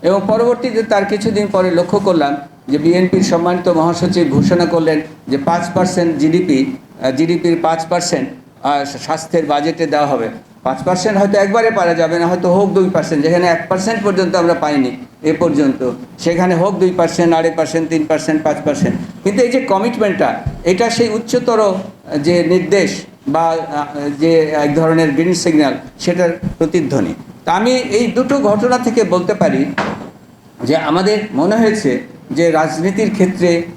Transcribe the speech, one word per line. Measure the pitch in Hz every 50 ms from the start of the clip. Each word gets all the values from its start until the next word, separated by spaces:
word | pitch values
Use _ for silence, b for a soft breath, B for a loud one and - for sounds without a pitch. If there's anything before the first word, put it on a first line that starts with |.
এবং | - 269 294 302 202
পরবর্তীতে | 196 220 220 233 240 247 233 - 262 214 220
তার | 220 - 220 202 196
কিছুদিন | 196 214 202 208 226 202 202 208 202
পরে | 202 190 185 185
লক্ষ্য | 170 170 175 175 - 196
করলাম | 196 196 180 160 143 139 147 - - - - - - -
যে | 135 151
বিএনপির | 151 165 175 180 185 180 - 190
সম্মানিত | 190 - 180 165 170 175 180 175 175 185
মহাসচিব | 170 160 160 170 170 170 180 175 - 180 170 147
ঘোষণা | 135 139 135 190 180 175 170
করলেন | 151 170 165 160 160 156 151 151 - - - - -
যে | 127 139
পাঁচ | - - 170 170 - - -
পার্সেন্ট | 185 185 190 - 185 170 170 160 139
জিডিপি, | 147 156 160 180 180 - 143 131 135 - - - - - - -
আহ, | 123 131
জিডিপির | 127 135 160 165 175 160 165 170 165 165
পাঁচ | - 160 165 165 - 165
পার্সেন্ট, | 180 175 170 - 175 143 135 135 - - - - - -
আহ, | - 135 143 143 143
স্বাস্থ্যের | - - 247 - - 160 156 - - - 170 156
বাজেটে | 143 147 147 147 165 160 160 165
দেওয়া | 151 147 147 147
হবে। | 139 135 120 113 107 110 - - _ - -
পাঁচ | - 127 135 - -
পার্সেন্ট | 180 185 190 - 220 208 196
হয়তো | 202 196 202 202
একবারে | 196 196 196 233 226 226
পারা | 220 202 180 170 170
যাবে | 165 165 160 170 170
না, | 170
হয়তো | 185 180 175 175 180 175
হোক | 190 202 196
দুই | 165 196 185 180
পার্সেন্ট, | 185 165 147 - 165 147 143
যেখানে | 160 175 175 180
এক | 175 165 165 165 -
পার্সেন্ট | 190 185 190 220 226 208 196
পর্যন্ত | 208 190 180 190 170 165
আমরা | 180 170 170 170
পাইনি | - 156 151 147 143 131 123 120 - - - - -
এ | - 156 156 151
পর্যন্ত, | 175 165 143 143 147 135 123 101 127 127 120 - - - - -
সেখানে | - 165 170 165 185 185 180
হোক | 165 180 202 196
দুই | 170 185 185 180
পার্সেন্ট, | 180 170 160 - - 175 170 165
আড়াই | 160 165 165 165
পার্সেন্ট, | 160 160 156 165 165 160 151
তিন | 165 160 151 151
পার্সেন্ট, | 160 147 - - 156 151
পাঁচ | - 156 143 - -
পার্সেন্ট। | - 143 - - 123 - - - - - - -
কিন্তু | 196 202 196
এই | 247 240
যে | 240 269
কমিটমেন্টটা, | 262 - 196 190 208 240 233 - 214 202 180 - 156 123 110 - - - - - -
এটা | 170 190 185 233 233
সেই | 226 - 233 220
উচ্চতর | 214 233 226 - - 247 240 - 233 220 214 196 185 190 190 - - - - - - 151
যে | 147 170 175 175 165
নির্দেশ | 160 180 185 165 156 196 196 185 98 - - - - - - - 139
বা, | 143 160 165 165 165 165 156 160
আহ, | 147 147 147 147 147 147 143 147 143 139
যে | 156 165 165 165
এক | 156 151 156 151 147 147 143
ধরনের | 160 160 160 160 160 165 156
গ্রিন | 139 139 165 180 180
সিগন্যাল, | 170 - 180 160 151 151 135 120 - - - - -
সেটার | - 180 175 180 180 170 - - - - - -
প্রতিধ্বনি। | 165 156 - 180 151 127 135 127 95 82 80 - - - - - -
তা | -
আমি | 170 190 220 247
এই | 254 254 240 - 202 214 240
দুটো | 240 - 240 262 254 277 277
ঘটনা | - 208 208 214 220 247 254 247
থেকে | 247 240 220 240 214
বলতে | 175 175 180 180 - 208
পারি | 202 185 156 139 - - - - - - - - - - - - - - - - - - - - - 123
যে | 117 151
আমাদের | 160 156 147 156 180 190 202 214 208 208 - -
মনে | 127 156 185 214
হয়েছে | 226 233 214 214 - - 135 123 - - - - - - -
যে | 131 143 170 170
রাজনীতির | 156 156 160 156 131 151 165 196 190 202 220 202
ক্ষেত্রে | 214 - 190 185 185 - 175 175 170 170 170 - -